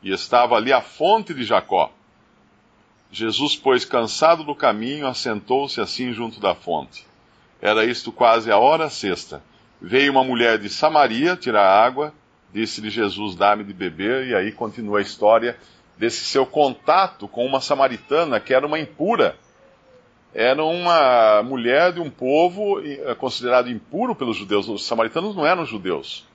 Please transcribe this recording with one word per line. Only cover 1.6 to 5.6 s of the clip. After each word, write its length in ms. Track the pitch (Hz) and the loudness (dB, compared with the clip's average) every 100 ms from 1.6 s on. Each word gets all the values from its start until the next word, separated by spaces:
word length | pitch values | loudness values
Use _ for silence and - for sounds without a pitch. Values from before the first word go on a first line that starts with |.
| - 92 76 _ _ _ _ _ _ _ _ _ _ _ _ | 2 -2 -2 _ _ _ _ _ _ _ _ _ _ _ _
Jesus, 460 | 104 113 104 147 - | -6 -4 -2 -2 -2
pois, 280 | 139 123 | 2 2
cansado 600 | - 127 113 - 156 165 | 2 -2 -2 2 4 4
do 100 | 151 | 0
caminho, 520 | 143 135 107 117 147 139 | 0 0 0 -4 -6 -6
assentou-se 720 | 123 127 107 - 131 | -6 -6 -6 -2 -2